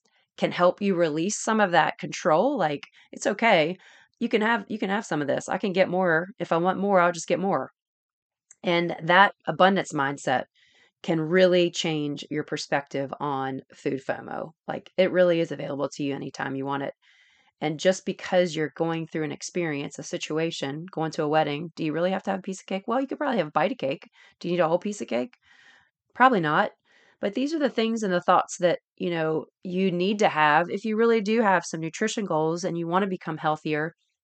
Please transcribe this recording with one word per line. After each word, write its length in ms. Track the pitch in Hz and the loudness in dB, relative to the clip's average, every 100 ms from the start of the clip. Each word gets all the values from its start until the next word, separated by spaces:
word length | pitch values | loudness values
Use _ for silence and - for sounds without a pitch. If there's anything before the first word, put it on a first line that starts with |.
| _ _ _ - | _ _ _ -4
can 140 | 175 | -4
help 300 | 196 180 180 | 2 2 4
you 120 | 202 175 | 0 2
release 420 | 170 151 175 - | 2 0 -2 -2
some 220 | - 220 | -2 2
of 120 | 202 | 4
that 260 | 170 151 - | 4 4 0
control. 600 | 165 - 185 160 240 285 | -10 -4 2 4 4 2
Like, 260 | 160 143 - _ _ | 0 -2 -8 _ _
"It's 140 | - - | -6 -4
okay. 500 | 208 233 185 151 185 - - _ _ | 0 4 4 4 -2 -12 -20 _ _
You 80 | 233 | -2
can 120 | 220 | 0
have, 220 | 214 233 190 | 2 0 -2
you 100 | 220 | -6
can 120 | 190 | -2
have 160 | 202 208 | -2 -2
some 160 | 156 | -2
of 60 | 143 | 0
this. 200 | 135 - | -2 -2
I 100 | 185 | -4
can 140 | 214 | -2
get 140 | 180 185 | 0 2
more. 380 | 175 185 160 180 - | 2 2 2 0 -6
If 120 | 175 | -2
I 60 | 170 | 0
want 200 | 175 185 | 2 0
more, 200 | 202 190 | 2 4
I'll 120 | 175 | 4
just 160 | 170 - | 0 -2
get 120 | 156 | -2
more." 320 | 190 156 127 - _ _ _ _ _ _ _ - | 0 -2 -4 -12 _ _ _ _ _ _ _ -8
And 340 | - 170 170 160 | -2 0 0 -4
that 320 | 160 175 196 - - | 4 4 4 0 -8
abundance 460 | 151 185 196 175 | 2 4 4 -2
mindset 520 | 156 135 143 - 127 - _ _ _ _ _ | -4 -4 -4 -2 -2 -4 _ _ _ _ _
can 180 | - 165 | -4 -2
really 500 | 156 180 185 180 175 | 0 4 6 6 2
change 540 | - 170 156 147 143 - | 0 -4 -2 -4 -6 -6
your 140 | 151 | -8
perspective 680 | 147 147 - 147 - 139 139 - | -6 -8 -4 -4 -2 -6 -6 -6
on 420 | 147 135 135 135 - | -6 -4 -4 -8 -12
food 280 | - 147 135 - | -8 -6 -4 -6
fomo. 460 | - - - - - - | -8 -8 -10 -10 -12 -10
Like, 220 | - - - | -10 -6 0
it 140 | 185 | 2
really 280 | 170 180 165 | 4 4 4
is 120 | 165 | 0
available 360 | 143 151 139 135 | -4 -8 -6 -6
to 120 | - | -4
you 100 | 143 139 | -6 -6
anytime 400 | 139 - 139 135 | -8 -8 -6 -6
you 100 | 135 | -4
want 180 | 139 | -4
it. 100 | 139 - _ _ _ _ _ _ | -6 -10 _ _ _ _ _ _
And 200 | 151 156 | -4 0
just 260 | 185 185 - | 0 0 -4
because 500 | 185 - 185 180 156 | -8 0 2 2 0
you're 160 | 151 - | -6 -2
going 300 | 165 165 160 | -2 -2 -6
through 160 | 165 | -6
an 80 | 151 | -6
experience, 640 | 143 - 185 170 143 151 - | -8 -8 -4 -4 -4 -8 -10
a 60 | |
situation, 840 | 160 165 - 156 165 165 139 143 180 | -10 -10 -6 -2 -2 -4 -6 -8 -10
going 200 | - 156 | -6 -4
to 120 | 156 | -2
a 40 | 151 | 0
wedding, 440 | 156 151 143 170 - | 2 2 -2 -8 -6
do 80 | |
you 80 | 160 | -4
really 180 | 151 180 | -2 -2
have 100 | 190 | -2
to 80 | - | -4
have 80 | 190 | -6
a 20 | |
piece 180 | 190 190 | -6 -10
of 60 | - | -8
cake? 180 | 190 190 | -8 -4
Well, 120 | 233 | -4
you 60 | 269 | -4
could 100 | 302 | -4
probably 200 | 392 233 | -2 -2
have 100 | 151 | 0
a 40 | |
bite 200 | 151 170 | 0 0
of 60 | - | 0
cake. 300 | 135 143 - _ - _ | -4 -6 -10 _ -20 _
Do 80 | 175 | -4
you 60 | |
need 60 | 175 | 0
a 80 | 160 | 2
whole 100 | 170 | 2
piece 200 | 208 208 | -2 -6
of 60 | 226 | -4
cake? 260 | 233 247 - _ _ _ _ _ _ _ | -4 -4 -10 _ _ _ _ _ _ _
Probably 260 | - 254 226 | 4 6 6
not. 320 | 156 156 208 - _ _ _ _ | 4 2 0 -4 _ _ _ _
But 140 | 202 | -4
these 200 | 202 277 | -2 -2
are 60 | 320 | 0
the 100 | 285 | 0
things 320 | - 226 226 | 0 -2 0
and 100 | 208 | 0
the 80 | 175 | 0
thoughts 360 | 175 180 - - | 4 4 2 0
that, 220 | 175 156 - _ | 0 0 -4 _
you 140 | 185 | -4
know, 360 | 170 160 156 - _ | -2 0 -2 -4 _
you 260 | 190 180 190 | -6 0 0
need 260 | 175 185 214 | 2 0 2
to 80 | 196 | 2
have 420 | 147 151 151 175 | 4 6 6 2
if 140 | 202 | -2
you 120 | 220 214 | -4 0
really 240 | 233 226 | 2 2
do 200 | 202 226 | 2 2
have 220 | 220 196 - | 4 2 0
some 140 | 165 | -6
nutrition 440 | 160 - 214 - 202 | -8 -4 -4 -2 -2
goals 380 | 160 160 170 | 0 0 0
and 140 | 175 170 | -4 -4
you 100 | 165 | -2
wanna 180 | 175 196 | 0 0
become 300 | 185 - 156 | -4 -6 -4
healthier, 560 | 160 151 160 151 156 - _ _ | -2 -2 -2 -2 -4 -8 _ _